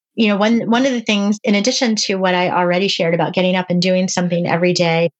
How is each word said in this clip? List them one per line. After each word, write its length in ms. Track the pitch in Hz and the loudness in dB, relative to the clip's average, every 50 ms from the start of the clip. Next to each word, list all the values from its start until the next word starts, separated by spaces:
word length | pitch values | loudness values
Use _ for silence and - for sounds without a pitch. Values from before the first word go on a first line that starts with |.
| _ _ - | _ _ -4
you 140 | - 226 208 | 0 0 0
know, 100 | 208 190 | 2 2
one, 320 | 208 220 233 233 202 - | 2 2 2 0 0 0
one 160 | 226 240 262 | 0 0 2
of 60 | 277 254 | 0 -2
the 100 | 240 220 | -2 -2
things, 360 | - 214 202 202 202 208 208 - | -2 -2 0 0 0 -2 -2 0
in 100 | - 202 | 0 0
addition 420 | 202 202 247 254 - 269 233 220 | 0 2 0 0 0 0 0 0
to 180 | 208 - - 202 | -2 -2 -2 -2
what 200 | 190 185 185 180 | -2 0 0 0
I 140 | 180 180 180 | 2 0 0
already 400 | - 175 180 175 175 180 196 196 | 0 0 0 2 0 0 0 0
shared 240 | - - 185 165 170 | 0 0 -2 0 0
about 220 | 170 160 151 180 | 0 0 -2 0
getting 220 | 185 180 185 185 | 0 0 0 0
up 100 | 185 180 - | 0 -2 -2
and 140 | 180 175 175 | -2 0 0
doing 260 | 185 185 185 185 185 | 0 0 0 0 -2
something 380 | - - 180 175 175 170 175 | -2 -2 -2 -2 -2 -2 -2
every 260 | - 165 165 175 180 180 | -2 -2 0 2 0 2
day 380 | 175 175 170 165 165 170 170 - _ | 2 0 0 2 0 0 -2 -2 _